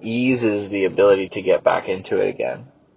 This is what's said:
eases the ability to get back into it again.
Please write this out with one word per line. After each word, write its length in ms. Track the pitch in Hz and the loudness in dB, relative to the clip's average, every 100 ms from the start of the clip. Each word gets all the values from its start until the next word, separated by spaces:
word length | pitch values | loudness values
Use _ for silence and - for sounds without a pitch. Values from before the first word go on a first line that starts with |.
eases 680 | 107 117 127 123 117 104 98 | -6 -2 0 0 0 -2 -4
the 160 | 101 92 | -2 0
ability 440 | 95 101 98 92 | 4 4 4 0
to 140 | 104 | -4
get 200 | 95 87 | 0 2
back 260 | - - - | 2 0 -4
into 300 | 95 - 101 | -6 -4 -2
it 80 | 101 | -2
again. 400 | - 62 64 123 _ _ | -2 -6 -8 -14 _ _